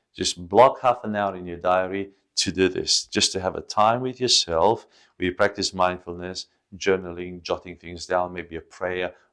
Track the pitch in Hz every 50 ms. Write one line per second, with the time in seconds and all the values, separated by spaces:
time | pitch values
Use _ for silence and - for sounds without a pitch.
0 | _ _ - - 92 - - 87 87 87 98 107 123 135 135 - - 127 120 -
1 | - 110 104 104 101 98 95 90 90 87 85 87 87 90 90 92 92 92 95 98
2 | 98 98 _ _ _ _ - - - 98 82 90 95 92 92 87 80 - - -
3 | - - - - - - - 95 90 92 80 82 - - - 107 104 113 117 123
4 | 127 127 127 123 127 120 - - - - 82 80 85 104 113 - - _ _ _
5 | _ _ _ - 92 90 90 - 104 101 - 104 92 - - 92 90 90 90 87
6 | - 87 87 87 90 92 92 - - _ _ _ _ - 98 90 - 98 95 92
7 | 92 87 85 87 90 90 90 87 82 - 90 87 - 90 87 - - 85 87 82
8 | - - 90 90 90 90 90 90 82 82 80 80 - _ - - 95 90 90 90
9 | 90 87 - _ _ _